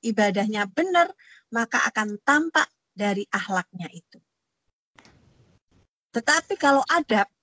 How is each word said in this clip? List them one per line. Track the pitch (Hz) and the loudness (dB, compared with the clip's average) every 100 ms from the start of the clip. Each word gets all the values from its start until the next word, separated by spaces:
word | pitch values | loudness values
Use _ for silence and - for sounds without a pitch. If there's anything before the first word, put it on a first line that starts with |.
ibadahnya | 226 220 208 196 208 214 202 | -4 0 2 2 -2 -2 -4
benar, | 240 359 349 339 - _ - _ | -2 0 2 0 -2 _ -20 _
maka | 226 226 240 220 | -4 -2 -2 -2
akan | - 214 208 - | -2 -4 -4 2
tampak | 294 320 311 302 _ _ - | 2 2 -2 -2 _ _ -4
dari | 208 196 202 | -2 -2 -4
akhlaknya | 202 180 185 180 180 170 | -8 -4 -4 -4 -12 -14
itu. | - _ - _ _ _ _ _ _ _ _ - _ _ _ _ _ _ _ _ _ _ 233 | -14 _ -20 _ _ _ _ _ _ _ _ -20 _ _ _ _ _ _ _ _ _ _ -6
Tetapi | 233 302 - 403 | 0 0 0 0
kalau | 285 277 269 | 4 4 2
adab | 330 311 214 196 _ | -2 2 0 0 _